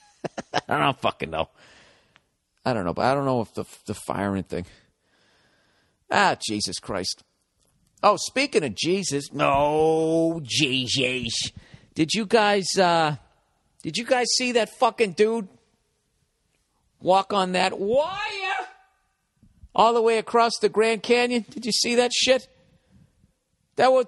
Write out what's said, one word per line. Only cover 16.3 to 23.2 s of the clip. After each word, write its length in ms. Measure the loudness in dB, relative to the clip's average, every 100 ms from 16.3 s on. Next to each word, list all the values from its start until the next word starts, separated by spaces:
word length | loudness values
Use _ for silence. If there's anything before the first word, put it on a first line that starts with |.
| _ _ _ _ _ _ _
walk 320 | 2 2 2
on 200 | -2 0
that 260 | 0 0 -2
wire 880 | 0 0 0 -4 -6 -6 -6 -6 -8 -16 _ _ _ _ _ _ _ _ -6
all 200 | 2 4
the 80 | 4
way 160 | 2 0
across 340 | 0 2 2 2
the 80 | 0
Grand 340 | 2 0 0
Canyon? 440 | 0 2 2 -2 -4
Did 160 | -8
you 80 | -4
see 220 | -2 0
that 180 | 2 2
shit? 340 | 0 2 0 -2 _ _ _ _ _ _ _